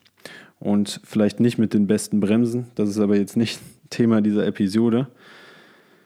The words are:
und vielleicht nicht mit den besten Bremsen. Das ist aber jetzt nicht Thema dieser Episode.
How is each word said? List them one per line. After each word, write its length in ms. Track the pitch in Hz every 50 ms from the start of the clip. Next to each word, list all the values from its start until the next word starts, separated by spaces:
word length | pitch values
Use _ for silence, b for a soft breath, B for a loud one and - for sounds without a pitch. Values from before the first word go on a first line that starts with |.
| _ _ _ B B B B B B B B _
und 400 | - 101 104 101 104 - - -
vielleicht 380 | - - - 110 107 104 - -
nicht 160 | 113 120 117
mit 160 | - 110 98
den 140 | - 107 101
besten 340 | 95 104 104 - - - 104
Bremsen. 460 | 98 98 110 117 120 117 117 123 123 120 -
Das 160 | - 104 101
ist 80 | 98 107
aber 180 | 101 101 104
jetzt 220 | 101 98 - - 113
nicht 200 | 117 - - - - - - _ _ _
Thema 320 | - - 120 117 113 110
dieser 260 | 104 107 104 107 85
Episode. 600 | 101 101 - 104 95 98 110 117 117 110 120 131 127 B B B B B B B B B B B B B B B B B B B